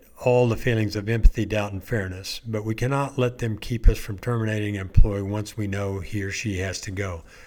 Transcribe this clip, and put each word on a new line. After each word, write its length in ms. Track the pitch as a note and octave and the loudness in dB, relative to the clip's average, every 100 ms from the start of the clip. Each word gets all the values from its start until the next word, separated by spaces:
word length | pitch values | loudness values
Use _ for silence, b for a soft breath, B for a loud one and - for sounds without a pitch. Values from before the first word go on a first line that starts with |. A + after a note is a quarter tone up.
| - - B2 | -18 -2 2
all 240 | B2 B2 | 4 4
the 80 | A2 | 2
feelings 380 | B2+ A2+ G2+ G#2+ | 0 0 0 -2
of 120 | G2+ | -2
empathy, 380 | A#2 - - G2+ | 6 6 6 -2
doubt, 280 | G#2+ G#2 | -2 -4
and 100 | G2 | -6
fairness, 580 | - A#2 F#2 F#2 G2 - | -6 -4 -4 -8 -10 -12
but 220 | A2+ G#2+ G#2+ | -8 -6 -4
we 80 | |
cannot 460 | A2 B2 C#3 C#3 - | -2 -2 -2 -4 -2
let 180 | B2 B2 | -2 -2
them 180 | A#2 G#2 | -6 -6
keep 320 | - A#2 - | -6 2 4
us 120 | A2 | 4
from 180 | - F#2+ | -2 -8
terminating 580 | - A#2 A2 G#2+ G#2 G2+ | -4 -2 -2 -2 -4 -6
an 60 | |
employee 400 | F#2+ - A2 G2+ | 4 8 8 6
once 340 | G2 G#2 G#2 - | -2 -4 -6 -6
we 120 | G2+ | -4
know 320 | G2 G2 G2 | -4 -4 -6
he 240 | - G#2+ | -6 -6
or 80 | G2 | -6
she 260 | - A2 F#2 | -6 -4 -4
has 240 | F#2+ F2+ | -4 -6
to 80 | - | -8
go. 340 | F#2+ G2 E2+ B B | -6 -6 -8 B B